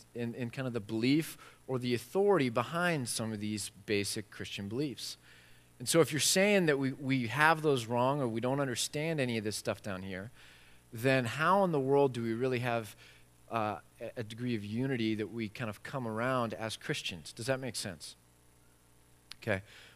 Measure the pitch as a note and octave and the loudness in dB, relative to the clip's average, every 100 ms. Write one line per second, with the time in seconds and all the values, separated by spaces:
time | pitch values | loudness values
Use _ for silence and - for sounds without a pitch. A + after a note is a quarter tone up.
0 | - A#2+ A#2 A#2 A#2 C#3 C3 A#2 G2+ A2+ | -12 -8 -6 -4 -6 -6 -6 -6 -4 0
1 | B2 D3+ D#3 - - - - B2+ B2 A#2 | 4 2 0 -10 -20 -16 -6 -4 0 -2
2 | - F#3+ G3+ F3+ B2+ A#2+ A#2 E3+ F3 D#3 | -2 2 4 4 4 0 0 0 0 0
3 | A#2+ - A2+ G#2+ G#2+ G#2 - - - G2+ | -2 -4 -4 -4 -4 -4 -6 -8 0 0
4 | G2+ A2+ - - F#2+ - G2+ B2 D3+ G#2 | 0 -6 -8 -12 -10 -8 -6 -4 -4 -6
5 | - - - - - - - - B2 E3 | -12 -14 -18 -20 -20 -20 -20 -10 2 4
6 | C#3+ D3 - F#3+ G3+ G3+ D#3+ C#3 C3 C3+ | 4 4 4 6 6 6 6 4 0 -2
7 | C3 C3 A2+ C3+ D#3 D#3+ D3+ C3 A2+ A#2+ | 0 0 2 4 6 6 4 2 2 0
8 | C3 D3 B2 A2+ B2+ C#3 C3+ A#2 - D3 | 2 2 -2 -2 0 0 -2 -2 -4 -2
9 | D#3+ D#3 B2 A2+ G#2+ - A#2 G2+ A2 F#2 | -2 0 0 0 -2 -4 -4 -4 -6 -8
10 | G2 F#2 A2+ - - - - - - A2+ | -6 -8 -10 -16 -20 -20 -20 -20 -16 0
11 | C3+ C3 A#2 C3 E3 G3 F#3 D3 C3 C#3 | 4 4 2 2 4 4 4 2 4 6
12 | C#3 A#2 A#2 A2+ C3 B2 B2 A#2 G#2+ - | 6 2 -2 0 0 0 0 -2 -4 -14
13 | - - - _ - A2+ G#2+ F2 - - | -20 -20 -20 _ -6 -2 -2 -4 -12 -16
14 | A#2 B2+ G#2+ A2+ B2 A2 G2+ A2+ C#3 B2 | -12 -10 -10 -6 -4 -4 -4 -4 -2 -2
15 | A2 G#2+ G2 A#2 G#2+ - A2 - - C#3 | -2 -2 -4 -6 -8 -6 -8 -8 -8 -8
16 | A#2 A2 B2+ C3 A2+ F2 A2 - - C#3+ | -4 -2 0 0 -2 -4 -6 -6 -6 -6
17 | - F2 - - A#2+ C3 B2+ - G#2 D#2 | -6 -10 -12 -8 -4 -4 -4 -8 -8 -10
18 | - - _ _ _ _ - - _ - | -16 -20 _ _ _ _ -20 -20 _ -20
19 | _ - - - A2+ F#2+ - - - | _ -20 -20 -8 -2 -2 -4 -20 -20